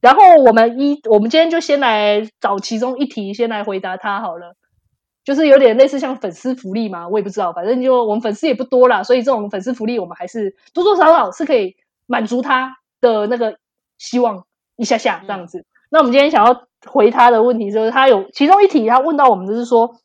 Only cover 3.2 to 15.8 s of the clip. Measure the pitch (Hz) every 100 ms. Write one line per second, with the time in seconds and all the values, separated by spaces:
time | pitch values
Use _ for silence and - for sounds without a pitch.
3.2 | 196 202 233 214 214 190 190 185 214 202
4.2 | 214 170 175 180 _ _ _ _ _ _
5.2 | - 277 311 269 262 220 269 277 262 254
6.2 | 202 165 254 254 190 202 220 180 175 214
7.2 | 202 202 180 170 180 254 254 254 226 208
8.2 | 226 208 320 233 254 254 254 233 240 254
9.2 | 240 240 208 196 196 247 220 240 175 165
10.2 | 185 233 202 _ _ - 370 381 320 330
11.2 | 208 - 320 269 190 _ _ _ _ 233
12.2 | 214 240 269 262 262 262 _ _ 240 220
13.2 | 208 240 226 220 _ _ _ _ - 247
14.2 | 240 196 _ _ _ _ 233 226 226 180
15.2 | 190 196 175 - _ _